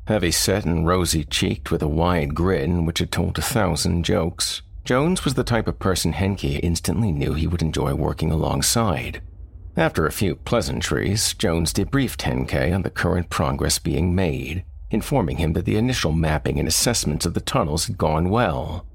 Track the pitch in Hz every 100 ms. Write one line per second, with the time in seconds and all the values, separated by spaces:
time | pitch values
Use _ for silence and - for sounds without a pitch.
0 | - 107 90 82 - 98 92 82 82 92
1 | 85 82 73 - 92 - - 85 78 76
2 | 85 90 71 78 87 87 71 87 82 -
3 | 85 - 90 87 82 117 95 80 87 87
4 | 82 95 82 - - - - - - 123
5 | 156 185 151 131 - 120 95 - 98 87
6 | 85 80 95 98 69 71 85 82 - -
7 | 113 73 67 73 82 87 80 76 71 71
8 | 73 76 80 80 73 69 - 120 110 71
9 | - - - - - - - - 160 -
10 | 78 - 98 73 - 117 76 62 - 71
11 | 53 107 - - 104 82 85 - 98 139
12 | 123 - - 64 65 73 67 95 - -
13 | 87 90 85 - 73 67 73 - 82 71
14 | 90 87 90 65 65 87 - - - 113
15 | - 139 82 65 80 82 104 104 123 123
16 | - 80 78 76 - 71 - - - 113
17 | - 76 85 85 - 135 87 80 - 101
18 | 78 78 90 110 110 65 78 87 -